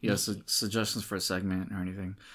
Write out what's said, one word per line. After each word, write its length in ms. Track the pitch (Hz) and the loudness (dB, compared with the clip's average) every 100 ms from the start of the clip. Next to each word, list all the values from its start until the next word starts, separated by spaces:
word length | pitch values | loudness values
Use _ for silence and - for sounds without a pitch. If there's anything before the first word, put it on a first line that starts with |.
Yeah, 140 | 110 101 | 2 4
su-, 260 | - 101 - | 2 -2 0
suggestions 580 | - 107 110 107 113 | 0 2 2 0 0
for 120 | - 95 | -2 -2
a 40 | |
segment 520 | - 92 95 92 95 | 0 0 0 0 -2
or 60 | 101 | -4
anything. 380 | 90 95 92 104 - | -4 -4 -6 -8 -14